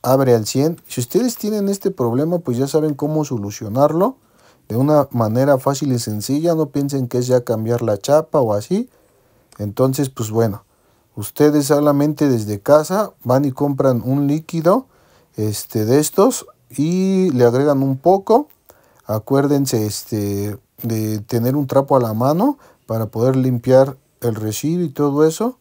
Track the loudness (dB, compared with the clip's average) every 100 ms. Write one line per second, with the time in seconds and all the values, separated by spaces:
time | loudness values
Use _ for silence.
0 | 2 2 4 2 2 -2 -2 -4 -10 -8
1 | -2 -2 -2 -4 -6 -2 -4 -2 -4 -2
2 | -2 0 -2 -2 -2 -2 0 0 -2 -2
3 | -2 -2 -4 -6 -8 -10 -6 2 2 2
4 | -2 -2 _ _ _ _ _ 0 2 2
5 | 2 0 0 2 2 2 0 -2 -2 -2
6 | -4 -8 -4 -2 0 0 -2 -2 -4 -4
7 | -2 -4 0 0 0 -4 -2 -2 -2 -2
8 | 2 0 2 0 0 -2 -2 -4 -4 _
9 | _ _ _ _ _ -10 -8 0 0 0
10 | -4 -4 -4 0 0 -2 _ _ _ _
11 | _ -12 -12 2 4 4 2 2 4 2
12 | 0 2 0 0 -4 -6 4 4 4 -4
13 | -4 _ 0 0 0 -2 -4 0 0 0
14 | 0 0 0 -2 -4 -2 2 0 -2 _
15 | _ _ _ -6 -4 -4 -6 -2 2 2
16 | 2 2 2 2 -12 _ _ -4 -2 0
17 | 0 2 0 2 2 4 0 0 0 0
18 | 2 0 2 0 0 _ _ -20 _ _
19 | -6 -6 0 0 2 0 0 -2 -2 -6
20 | -6 -6 -4 -4 -6 -10 _ _ -6 -4
21 | -4 -6 -4 -2 0 -2 0 0 2 0
22 | 0 0 0 2 0 -2 _ _ -8 -6
23 | -4 0 0 2 0 -2 4 4 4 -2
24 | _ _ -4 -4 -6 -4 -4 -2 -4 -2
25 | -2 2 2 2 -6 -6